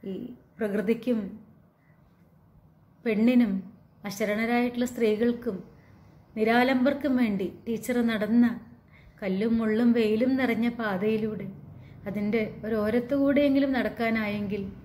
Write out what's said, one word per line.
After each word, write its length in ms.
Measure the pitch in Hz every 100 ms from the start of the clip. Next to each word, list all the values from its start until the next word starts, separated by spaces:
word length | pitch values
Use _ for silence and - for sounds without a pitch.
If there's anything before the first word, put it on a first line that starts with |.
ഈ 100 | 196 190 247 - - -
പ്രകൃതിക്കും 640 | 214 202 196 226 - 226 190 - - - _ _ _ _ _ _ _ _ _ - _ _ _ _ 240
പെണ്ണിനും 460 | 208 226 254 226 190 - - - _ 208
അശരണരായിട്ടുള്ള 800 | 196 214 214 226 240 247 240 247
സ്ത്രീകൾക്കും 720 | 247 226 214 240 240 240 190 - - - - - - - 220
നിരാലംബർക്കും 760 | 220 240 254 262 254 - 302 254
വേണ്ടി 300 | 233 196 185 - -
ടീച്ചർ 300 | 226 - 240
നടന്ന 440 | 233 220 208 233 240 - - - - - - -
കല്ലും 320 | 202 185 226 226
മുള്ളും 320 | 220 214 240
വെയിലും 380 | 233 214 220 254 262
നിറഞ്ഞ 300 | 247 220 233
പാതയിലൂടെ 760 | 233 220 190 214 220 214 214 196 - - - - - 208
അതിൻ്റെ 360 | 202 208 226 214 -
ഒരോരത്തുകൂടെയെങ്കിലും 1080 | 214 220 208 233 240 277 277 285 285 277 277
നടക്കാനായെങ്കിൽ 920 | 254 214 214 226 226 214 208 202 202 196 -